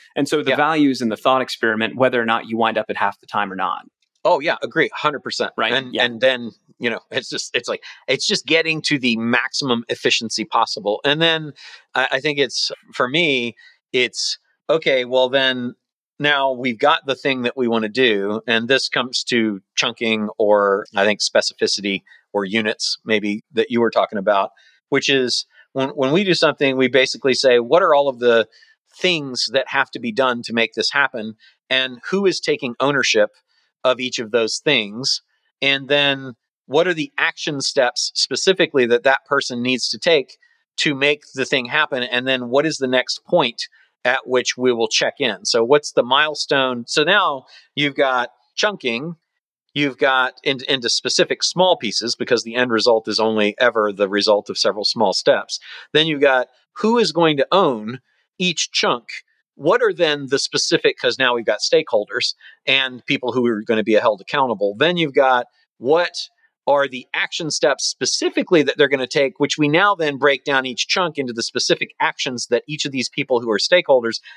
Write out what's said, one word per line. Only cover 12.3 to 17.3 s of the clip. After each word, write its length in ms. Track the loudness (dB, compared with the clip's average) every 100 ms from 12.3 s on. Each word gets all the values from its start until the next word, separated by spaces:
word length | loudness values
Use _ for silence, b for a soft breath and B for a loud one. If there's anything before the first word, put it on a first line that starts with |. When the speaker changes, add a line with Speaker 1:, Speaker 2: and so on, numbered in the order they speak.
| -2
Speaker 2:
it's, 320 | -2 -2 -6 -8 _
for 160 | -4 -2
me, 480 | 0 0 0 -4 b b b _
it's, 420 | -2 -2 -2 -6 -8 _ _ -2
okay, 380 | 0 0 0 0
well, 240 | 0 2
then 440 | 2 0 -2 -6 -10 _ _ _ -4
now 340 | 0 0 0
we've 260 | -2 -4 0
got 280 | 0 0 -2
the 80 |
thing 280 | -4 -2